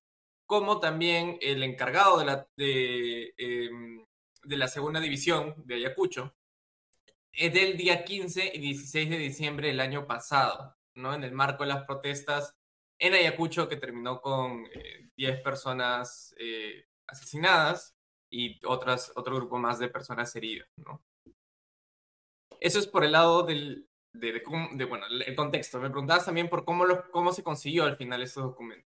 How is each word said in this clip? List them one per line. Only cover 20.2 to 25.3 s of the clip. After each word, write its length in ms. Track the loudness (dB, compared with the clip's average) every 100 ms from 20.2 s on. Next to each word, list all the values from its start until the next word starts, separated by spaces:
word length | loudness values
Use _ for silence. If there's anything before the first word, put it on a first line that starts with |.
| -6 -6
heridas, 320 | -8 -8 -12 -20
¿no? 260 | -18 -18 _ _ -20 _ _ _ _ _ _ _ _ _ _ _ _ -2
Eso 180 | 2 2
es 80 | 2
por 160 | 2
el 60 | 6
lado 320 | 8 8 6
del, 460 | 4 -2 -4 -10 -16 _ _
de, 200 | -8 -6
de 100 | -6
cómo, 240 | -6 -6 -6
de, 120 | -6
bueno, 220 | -6 -6 -6
el, 160 | -6
el 120 | -4